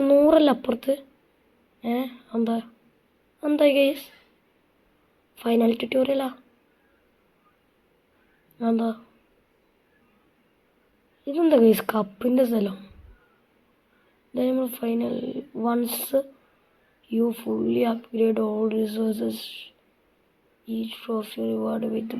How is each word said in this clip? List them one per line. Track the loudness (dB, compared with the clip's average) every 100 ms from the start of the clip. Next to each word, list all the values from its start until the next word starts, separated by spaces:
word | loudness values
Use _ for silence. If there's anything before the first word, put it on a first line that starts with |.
| 6
നൂറല്ല | 6 8 8 6 4
അപ്പുറത്ത്. | -2 -4 -2 -4 -6 _ _ _ _ _ _ _
ഏ, | -6 -6 -6 -12 _ -4
എന്താ? | -2 -2 -6 _ _ _ _ _ _ _
എന്താ, | -2 4 4 4
ഗൈസ്? | 2 0 -8 -20 _ _ _ _ _ _ _ _ _ _ _ -8
ഫൈനൽ | 0 2 2 0
ട്യൂട്ടോറിയലാ? | -2 0 0 -2 -4 -8 _ _ _ _ _ _ _ _ _ _ _ _ _ _ _ _ _ _ _ _ _ -6
എന്താ? | -2 0 -2 -6 -12 _ _ _ _ _ _ _ _ _ _ _ _ _ _ _ _ _ _ _ _ _ -6
ഇതെന്താ, | 0 4 6
ഗൈസ്, | 6 4 0
കപ്പിൻ്റെ | -2 -4 -4 0 2 2
സ്ഥലം? | 0 -2 -6 -16 -20 -20 -20 _ _ _ _ _ _ _ _ _ _ _
ഇതാ | -4 -2
നമ്മൾ | -2 -4 -6
ഫൈനൽ. | -4 -2 -4 -6 -8 -10 -12 -6 -2
Once | -2 -2 -6 -4 -2 -2 -10 _ _ _ _ _ _ _
you | -2 -2 -2
fully | -6 -4 0 0 0
upgrade | -2 -6 0 0 0 -2
all | -2 -2 -2
resources, | -2 -2 -2 -2 -4 -6 -12 -16 -20 _ _ _ _ _ _ _ _ _ -10
each | -8 -8 -10
trophy | -8 -6 -6 -6 -4
reward | -4 -4 -4 -4
with | -6 -6 -8